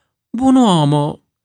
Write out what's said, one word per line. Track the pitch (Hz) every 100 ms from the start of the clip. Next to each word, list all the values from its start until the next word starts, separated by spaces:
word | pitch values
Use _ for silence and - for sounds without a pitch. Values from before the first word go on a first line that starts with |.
| _ _ _
"Buon | 226 262 262
uomo", | 233 170 147 147 147 - _ _